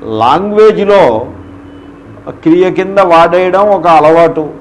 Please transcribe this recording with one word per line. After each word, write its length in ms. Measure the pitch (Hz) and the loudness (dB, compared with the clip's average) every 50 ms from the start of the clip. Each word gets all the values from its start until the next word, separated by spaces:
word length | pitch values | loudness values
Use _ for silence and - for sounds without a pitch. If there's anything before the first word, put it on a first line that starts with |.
| - | -10
లాంగ్వేజ్లో 1200 | 110 110 107 113 123 139 165 190 208 208 208 220 220 202 170 202 196 202 196 175 135 113 110 123 139 - - - - - - - - - - - - - - - - - - - - - - - | -8 -4 -2 0 0 0 0 -2 -4 0 2 2 2 2 0 0 0 2 2 2 2 0 -2 -6 -8 -14 -20 -20 -20 -20 -20 -20 -20 -20 -20 -20 -20 -20 -20 -20 -20 -20 -20 -18 -18 -18 -6 0
క్రియ 220 | 165 160 180 185 185 | 0 2 2 2 -2
కింద 280 | 165 160 185 190 196 196 | -2 -4 -6 -4 -2 -2
వాడేయడం 640 | 190 180 170 160 170 170 170 180 185 185 180 190 202 208 | 0 2 2 2 2 2 0 -2 -2 0 0 0 0 0
ఒక 180 | 202 190 160 175 | -2 -2 0 0
అలవాటు. 560 | 165 156 147 151 160 170 170 165 165 160 151 147 - - | 2 2 2 2 2 2 2 0 0 -4 -8 -10 -12 -16